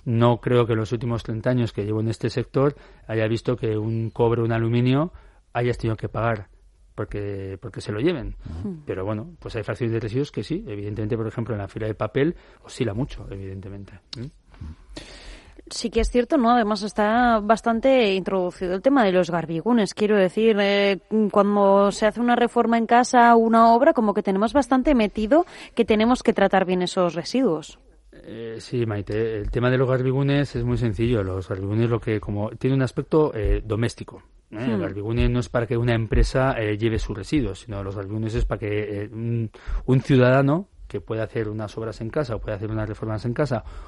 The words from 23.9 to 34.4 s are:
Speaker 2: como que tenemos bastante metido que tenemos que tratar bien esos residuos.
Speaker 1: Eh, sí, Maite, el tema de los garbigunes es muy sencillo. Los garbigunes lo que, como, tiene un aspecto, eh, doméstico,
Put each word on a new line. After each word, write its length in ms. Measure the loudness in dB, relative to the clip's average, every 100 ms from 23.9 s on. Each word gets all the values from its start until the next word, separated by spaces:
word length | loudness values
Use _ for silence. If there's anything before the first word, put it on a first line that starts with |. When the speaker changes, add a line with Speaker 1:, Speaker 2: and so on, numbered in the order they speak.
Speaker 2:
como 180 | 4 2
que 100 | 0
tenemos 300 | 0 0 2
bastante 420 | 2 2 2 4
metido 520 | 2 2 0 2 4 2 -6 -8
que 120 | -2 2
tenemos 360 | 4 4 2
que 120 | 0
tratar 320 | 2 4 2 2
bien 160 | 0
esos 320 | 0 0 0
residuos. 640 | -2 -4 0 0 -2 -6 -20 _ _ _
Speaker 1:
Eh, 440 | -20 -18 -14 -12 -12
sí, 240 | -6 -4
Maite, 540 | -2 -4 -4 -2 -2 -2
el 120 | -4
tema 200 | 0 2
de 80 | 2
los 100 | 2
garbigunes 640 | 2 0 0 0 0 0
es 100 | -4
muy 120 | -2 0
sencillo. 460 | -2 0 0 0
Los 240 | -2 -6 -6
garbigunes 400 | -6 -2 0 0
lo 100 | 0
que, 220 | -2 -4
como, 300 | -4 -6 -6
tiene 260 | -4 -2 0
un 60 |
aspecto, 500 | 0 -4 0 2 2
eh, 280 | 0 0 0
doméstico, 580 | -2 -2 -2 -6 -16 -18 _ _